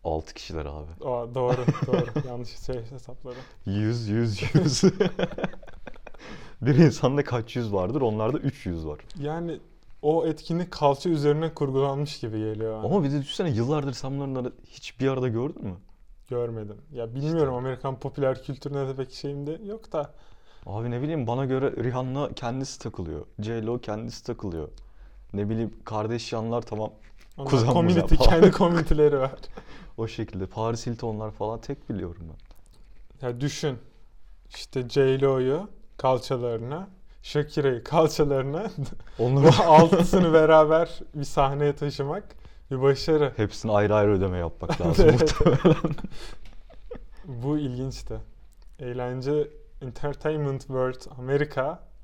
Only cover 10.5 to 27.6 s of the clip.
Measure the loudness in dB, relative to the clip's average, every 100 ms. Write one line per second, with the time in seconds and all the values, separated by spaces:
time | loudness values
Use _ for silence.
10.5 | -4 -4 2 2 2 0 2 2 2 -2
11.5 | -4 -2 0 0 -2 -6 -6 -6 -4 -4
12.5 | -4 -6 -4 0 0 0 -2 -4 -4 -2
13.5 | 0 0 -2 -2 -8 -8 -6 -6 -6 -6
14.5 | -10 -20 -18 -18 -4 -2 0 -2 -2 -4
15.5 | -6 -10 -12 -18 -20 -20 -20 -10 -6 -6
16.5 | -6 -12 -14 -16 -12 -8 -6 -2 0 0
17.5 | 0 -6 -6 -8 -8 -10 -2 -2 -2 -8
18.5 | -10 -8 -6 -6 -6 -10 -8 -10 -8 -8
19.5 | -10 -10 -14 -8 -6 -6 -12 -20 -20 -20
20.5 | -18 -12 -8 -6 -4 -4 -2 -2 -2 0
21.5 | 0 -2 -2 -4 -4 -4 -4 -6 -6 -6
22.5 | -6 -8 -8 -10 -8 -8 -8 -12 -10 -6
23.5 | -4 -4 -6 -6 -8 -8 -12 -10 -8 -6
24.5 | -6 -8 -14 -20 -20 -20 -20 -10 -6 -2
25.5 | -2 -4 -8 -8 -6 -4 -6 -6 -6 -4
26.5 | -4 -6 -8 -8 -10 -20 -20 -20 -12 0
27.5 | 2